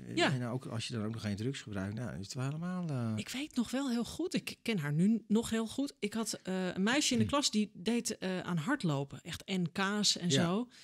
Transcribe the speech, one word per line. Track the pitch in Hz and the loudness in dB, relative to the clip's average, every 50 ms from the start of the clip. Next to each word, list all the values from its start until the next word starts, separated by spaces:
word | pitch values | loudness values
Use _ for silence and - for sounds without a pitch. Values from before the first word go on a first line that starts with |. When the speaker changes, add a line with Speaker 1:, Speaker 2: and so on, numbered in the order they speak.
| 127 117 117 | -8 -4 0
Speaker 1:
Ja. | 320 349 233 139 | 2 4 4 4
Speaker 2:
en | 123 123 | 2 0
ook, | 117 120 123 - | -2 -2 -4 -4
als | - 117 113 - | -4 -4 -4 -4
je | - 131 | -4 -2
dan | 110 104 | -2 -2
ook | 110 | -2
nog | 117 110 | -4 -4
geen | 104 104 101 | -4 -2 -2
drugs | 92 110 131 139 - | -2 -2 -4 -4 -6
gebruikt, | - 110 101 95 95 101 107 | -8 -8 -6 -4 -4 -4 -4
nou, | 117 123 95 | -4 -6 -6
dan | 65 82 | -6 -8
is | 98 | -8
het | - - | -8 -6
wel | 131 127 | -6 -4
helemaal, | 135 151 156 170 180 180 180 175 156 | -4 -4 -4 -6 -6 -4 -4 -4 -2
eh, | 139 123 117 113 110 | -2 0 0 0 0
Speaker 1:
Ik | - - - | -2 -4 -4
weet | - 254 294 311 - | -6 -6 -6 -4 -2
nog | 247 220 - | -2 -2 0
wel | 247 262 285 262 | -2 -2 0 0
heel | 233 240 226 | 0 0 -2
goed, | - - - 320 370 - | -2 -4 -4 -4 -2 -2
ik | 208 - - - - | -4 -4 -6 -10 -6
ken | - - 226 | -4 -2 -2
haar | 180 143 147 147 | -2 0 0 2
nu | 160 185 208 233 208 - | 4 4 4 4 2 2
nog | - 202 226 233 - | 2 2 2 2 2
heel | 220 226 226 | 0 0 0
goed. | 220 - - 277 - - _ | -2 -2 -4 -4 -4 -4 _
Ik | - 208 - | -6 -4 -2
had, | 220 220 - - - - | -2 -2 -4 -4 -6 -4
eh, | 185 190 185 185 180 - | -4 -2 0 0 0 0
een | 180 190 | 2 2
meisje | 220 254 302 285 - | 4 4 4 4 4
in | 254 233 | 4 4
de | 220 | 4
Speaker 2:
Hmm. | - 277 | 4 4
Speaker 1:
klas | 294 - - | 2 2 2
die | - 214 208 - - | 2 2 0 0 -4
deed, | - 175 220 240 240 233 - 220 | -4 -2 0 0 2 0 -2 -4
eh, | - - 185 185 185 | -2 -2 -2 -2 -2
aan | - - 175 | -2 -2 -2
hardlopen, | 165 143 214 294 277 - 165 139 139 143 139 - 143 | 0 0 0 0 2 2 2 2 0 -2 -4 -8 -12
echt | - 175 156 - - - | -10 -10 -12 -10 -6 -2
N | 190 185 175 160 | 0 0 0 0
K's | - 196 190 196 208 208 202 - - | 0 0 0 2 2 2 4 2 2
en | - 175 175 | 2 2 4
Speaker 2:
Ja. | 139 - 175 | 4 4 4
Speaker 1:
zo. | 170 185 220 247 240 - - | 4 2 0 -2 -4 -8 -16